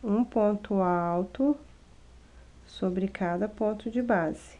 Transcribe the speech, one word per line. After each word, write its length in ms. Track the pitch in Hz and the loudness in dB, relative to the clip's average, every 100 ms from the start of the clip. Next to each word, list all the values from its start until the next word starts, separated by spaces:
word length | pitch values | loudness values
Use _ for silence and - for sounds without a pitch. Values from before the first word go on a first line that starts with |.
um 220 | 233 208 240 | 2 2 2
ponto 480 | 233 208 208 208 196 | 4 2 2 0 0
alto 720 | 185 175 175 175 196 - 269 294 - - - - - - - - - - - | 2 2 0 0 -2 0 0 0 -4 -20 -20 -20 -20 -20 -20 -20 -20 -20 -20
sobre 420 | - 190 185 190 | -4 -2 0 -2
cada 400 | - 180 175 208 | -2 -2 -2 -4
ponto 420 | 214 214 214 233 | -2 -2 -2 -4
de 120 | 233 | -4
base 560 | 247 202 160 160 - - | 0 2 0 -4 -12 -20